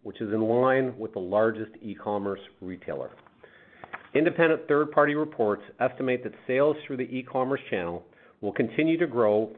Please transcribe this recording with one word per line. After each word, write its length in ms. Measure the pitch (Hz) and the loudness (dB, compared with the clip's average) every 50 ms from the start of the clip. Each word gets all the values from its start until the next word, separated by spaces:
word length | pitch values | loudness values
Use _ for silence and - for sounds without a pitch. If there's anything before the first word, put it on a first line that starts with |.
which 180 | - 107 - - | -16 -14 -10 -8
is 100 | 117 101 | -6 -2
in 120 | 107 110 | 0 0
line 500 | 110 110 117 123 127 131 131 135 131 127 117 101 | 2 2 2 4 4 4 4 2 2 -2 -4 -6
with 160 | 110 107 - | -10 -8 -6
the 60 | 101 | -6
largest 500 | 92 90 98 104 110 113 110 110 110 107 - - | -4 0 2 4 4 4 2 -2 -8 -12 -12 -16
e-commerce 600 | - 107 98 - - 107 104 101 101 101 98 95 - - _ - | -12 -12 -12 -8 -6 -4 -4 -2 -2 -4 -6 -6 -10 -20 _ -14
retailer. 520 | 98 92 92 87 - - 78 67 64 - - - - - _ _ - - - - - - - - - - - - - - | -12 -12 -12 -10 -10 -10 -8 -8 -8 -10 -12 -18 -20 -20 _ _ -20 -20 -20 -20 -20 -20 -20 -20 -20 -16 -16 -16 -10 0
Independent 540 | - 139 160 170 143 165 165 160 160 156 - | 2 2 2 2 4 4 4 4 4 2 0
third-party 480 | - 147 147 151 147 - 151 147 147 147 | 2 2 2 2 2 4 4 4 4 4
reports 480 | 151 156 151 - - 113 104 101 98 - - - - | 0 -2 -4 -2 0 2 2 0 -2 -4 -12 -6 -2
estimate 460 | 120 127 - - 135 127 127 123 - | -2 -2 -2 -2 -2 0 0 -2 -2
that 80 | 107 - - - | -8 -12 -10 -4
sales 320 | - 127 131 143 151 147 151 151 | -2 2 2 4 2 2 -2 -6
through 120 | - 139 | -10 -6
the 200 | 127 131 120 127 | -6 -6 -6 -6
e-commerce 440 | 127 123 - - 131 127 131 139 135 - - | -8 -8 -4 -2 -2 0 0 -2 -4 -4 -4
channel 340 | 120 95 87 85 87 87 - - _ _ - - _ - | -4 -4 -4 -4 -6 -8 -12 -16 _ _ -20 -20 _ -8
will 100 | 107 101 | -6 -6
continue 480 | 98 - 120 110 - - 156 160 165 165 | -2 -2 -2 -2 0 0 2 2 2 2
to 80 | 175 | 0
grow 480 | 147 117 120 113 104 104 107 110 107 - | 0 2 2 4 4 4 2 2 -2 -6